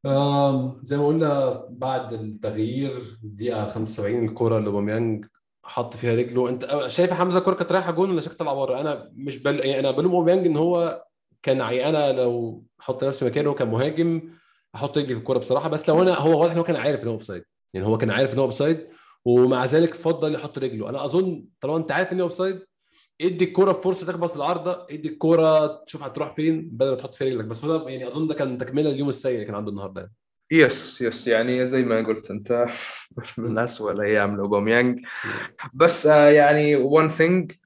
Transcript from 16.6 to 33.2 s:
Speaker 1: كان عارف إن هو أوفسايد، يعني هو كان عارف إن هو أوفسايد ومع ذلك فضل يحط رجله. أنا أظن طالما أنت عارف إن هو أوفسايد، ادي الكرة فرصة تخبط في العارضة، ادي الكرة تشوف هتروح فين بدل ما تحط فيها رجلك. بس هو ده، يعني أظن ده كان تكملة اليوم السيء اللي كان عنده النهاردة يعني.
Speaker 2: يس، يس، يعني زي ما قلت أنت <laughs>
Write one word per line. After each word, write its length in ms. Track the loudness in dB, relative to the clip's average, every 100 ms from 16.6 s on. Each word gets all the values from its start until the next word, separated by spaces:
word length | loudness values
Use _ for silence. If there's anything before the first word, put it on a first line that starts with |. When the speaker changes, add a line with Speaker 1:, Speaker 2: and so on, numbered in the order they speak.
Speaker 1:
كان 120 | 0 0
عارف 260 | 0 -2
إن 60 | -4
هو 60 |
أوفسايد، 300 | -6 -8 -14 -14 _ _
يعني 120 | -4 0
هو 120 | 0
كان 120 | 0
عارف 240 | 2 0
إن 40 | 0
هو 60 |
أوفسايد 420 | -2 0 0 0 -6 -20 _ _
ومع 400 | 4 6 6 4
ذلك 300 | 2 2 2
فضل 400 | 0 -4 -2 -2
يحط 240 | -4 -8 -6
رجله. 300 | -6 -6 -8
أنا 160 | -6
أظن 400 | -2 0 0 -4 -12 _
طالما 160 | -4 -4
أنت 160 | -2
عارف 200 | -2 0
إن 80 | -2
هو 60 | -4
أوفسايد، 340 | -2 -6 -6 -14 _ _ _ _ _
ادي 240 | -4 0
الكرة 280 | 0 4 2
فرصة 340 | 2 0 -2 -6
تخبط 240 | -4 -4
في 60 | -2
العارضة، 500 | -2 -2 -4 -6 -10
ادي 180 | -10 -10
الكرة 580 | -2 2 6 6 4 2 -4 -14
تشوف 160 | -12
هتروح 320 | -10 -8 -8
فين 340 | -2 -2 -2 -6
بدل 180 | -2 0
ما 60 | 0
تحط 180 | -6
فيها 140 | -4 -4
رجلك. 160 | -4
بس 200 | -6 -8
هو 120 | -2 -4
ده، 120 | -4
يعني 200 | -10 -8
أظن 180 | -4 -4
ده 80 |
كان 240 | -2 -4 -4
تكملة 320 | -4 0 0
اليوم 180 | 0 -4
السيء 260 | -4 -4
اللي 100 | -4
كان 100 | -6
عنده 160 | -8 -8
النهاردة 300 | -8 -10 -12
يعني. 120 | -16 _ _ _ _
Speaker 2:
يس، 500 | 6 6 4 -10 -4
يس، 280 | -4 -2 0
يعني 380 | 0 2 0 0
زي 160 | 0
ما 240 | 2 0 0
قلت 240 | -4 -6
أنت 360 | -10 -2 0 0 -4 -12 -14
<laughs> 400 | -14 -16